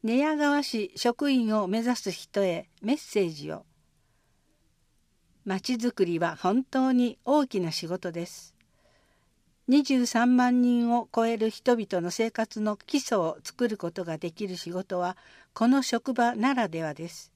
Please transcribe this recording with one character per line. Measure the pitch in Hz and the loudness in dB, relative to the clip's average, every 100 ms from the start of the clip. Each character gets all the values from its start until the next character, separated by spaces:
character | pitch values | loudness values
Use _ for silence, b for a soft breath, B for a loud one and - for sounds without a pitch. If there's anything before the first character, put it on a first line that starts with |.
寝 | 220 240 | 0 2
屋 | 294 302 | 2 2
川 | 294 285 | 2 2
市 | 285 226 202 - | 0 -4 -4 -2
職 | 240 233 285 | -2 0 2
員 | 269 226 214 | 2 2 0
を | 185 | 0
目 | 214 | 0
指 | 233 247 | 0 -2
す | - | -4
人 | 175 - - | -8 -6 0
へ | 190 170 - _ | 0 -2 -8 _
メ | 208 | -4
ッ | 285 | -2
セ | - 208 180 | -2 -2 0
ー | |
ジ | 156 147 | -4 -10
を。 | 156 - _ _ _ _ _ _ _ _ _ _ _ _ _ _ _ _ _ - | -12 -14 _ _ _ _ _ _ _ _ _ _ _ _ _ _ _ _ _ -6
町 | 190 - | -6 -2
づ | 247 240 | -2 -2
く | - 180 | 0 0
り | 170 | 2
は | 165 156 | -2 0
本 | - 233 | 0 0
当 | 262 262 262 | 0 0 2
に | 247 240 - | 4 2 -2
大 | - 294 277 | 2 2 2
き | 208 | -2
な | 170 | -2
仕 | 156 165 | -4 -6
事 | 185 185 | -6 -6
で | 165 175 | -8 -10
す。 | - - _ _ _ _ _ _ _ _ _ _ _ - | -12 -20 _ _ _ _ _ _ _ _ _ _ _ 2
二 | 277 | 2
十 | 277 262 240 | 4 2 2
三 | 233 247 247 | 2 4 4
万 | 247 247 | 4 4
人 | 247 240 233 | 4 2 2
を | 240 - | 0 0
超 | - 226 | 0 0
え | 226 | 2
る | 220 | -2
人 | - - 240 | 0 2 2
々 | 202 185 | 2 -2
の | 175 | -4
生 | - 226 | -2 -4
活 | - 220 - | -2 -6 -4
の | 214 208 | -4 -4
基 | - 294 | -4 -4
礎 | - 214 | 0 0
を | 165 - | 0 -4
作 | - - 240 | -14 -4 -2
る | 208 | -2
こ | 170 | -6
と | 170 | -8
が | 170 160 | -8 -6
で | 170 | -8
き | 165 202 | -8 -8
る | 180 | -8
仕 | - | -8
事 | 180 190 180 | -8 -6 -4
は、 | 175 185 b b b | -4 -6 b b b
こ | - 233 | 0 4
の | 269 | 4
職 | 254 233 - | 2 -2 -2
場 | 247 240 | 0 0
な | 240 247 262 | 2 0 0
ら | 208 | -2
で | 160 | -2
は | 160 147 | -6 -8
で | 170 | -12
す。 | - - | -14 -20